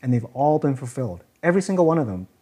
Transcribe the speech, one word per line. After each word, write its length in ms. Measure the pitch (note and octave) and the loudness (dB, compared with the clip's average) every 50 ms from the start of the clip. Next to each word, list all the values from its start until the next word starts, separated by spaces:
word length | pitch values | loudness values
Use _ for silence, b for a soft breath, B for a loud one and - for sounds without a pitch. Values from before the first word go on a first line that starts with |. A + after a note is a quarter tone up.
and 120 | - B2+ B2 | -2 0 0
they've 140 | A#2+ - - - | 0 0 -4 -4
all 240 | B2+ C#3 D3+ D#3 D3+ | 0 2 2 2 2
been 180 | D#3 C#3+ C3+ | 2 0 -2
fulfilled. 480 | B2+ C3+ B2 - C#3 B2+ A2 F2 F2 - _ _ _ - | -4 -6 -10 -8 -8 -6 -6 -8 -10 -16 _ _ _ 0
Every 200 | E3+ F3 G3 F#3+ | 2 2 2 0
single 240 | G3+ F#3+ F3+ F3 | 0 0 2 2
one 120 | D#3+ E3 E3+ | 4 2 2
of 80 | C#3 | 0
them 220 | A2 F#2+ F#2 F#2 - _ _ | -2 -4 -6 -10 -12 _ _